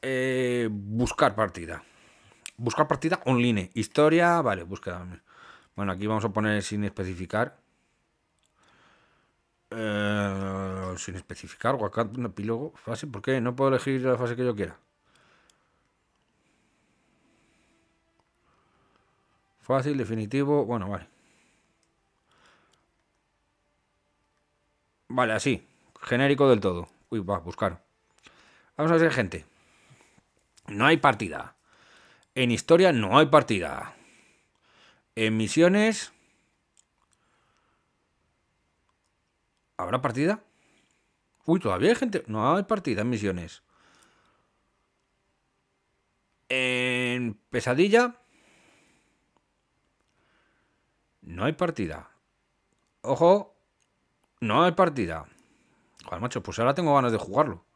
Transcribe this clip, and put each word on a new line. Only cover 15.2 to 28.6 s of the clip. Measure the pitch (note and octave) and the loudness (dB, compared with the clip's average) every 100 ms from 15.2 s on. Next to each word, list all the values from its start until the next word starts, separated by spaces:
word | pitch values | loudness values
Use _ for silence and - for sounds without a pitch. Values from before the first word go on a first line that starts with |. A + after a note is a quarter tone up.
| _ _ _ _ _ _ _ _ _ _ _ _ _ _ _ _ _ _ _ _ _ _ _ _ _ _ _ _ _ _ _ _ _ _ _ _ _ _ _ _ _ _ _ _ | _ _ _ _ _ _ _ _ _ _ _ _ _ _ _ _ _ _ _ _ _ _ _ _ _ _ _ _ _ _ _ _ _ _ _ _ _ _ _ _ _ _ _ _
Fácil, | - C3+ C3 C#3+ | -2 0 0 -2
definitivo. | G#2+ A2+ G#2+ C#3 C#3 D3 | -2 -4 -2 -2 2 0
Bueno, | A2+ A#2 F#2+ | 0 -2 -4
vale. | G2 E2+ _ _ _ _ _ _ _ _ _ _ _ _ _ _ _ _ _ _ _ _ _ _ _ _ _ _ _ _ _ _ _ _ _ _ _ _ _ _ _ _ | -6 -8 _ _ _ _ _ _ _ _ _ _ _ _ _ _ _ _ _ _ _ _ _ _ _ _ _ _ _ _ _ _ _ _ _ _ _ _ _ _ _ _
Vale, | B2+ B2 | 0 2
así. | G#2+ - G#2+ - _ _ - | 2 0 -2 -4 _ _ -18
Genérico | - A#2+ C#3 C#3 C#3 | -2 2 4 6 6
del | A#2+ | 6
todo. | G2 F2 F2 _ _ | 4 -4 -8 _ _
Uy, | A#2 | -6
va, | F#2 F#2+ | -4 -4
buscar. | D#2+ - G2+ F2 _ _ _ _ - _ - _ | -6 -4 -4 -4 _ _ _ _ -20 _ -20 _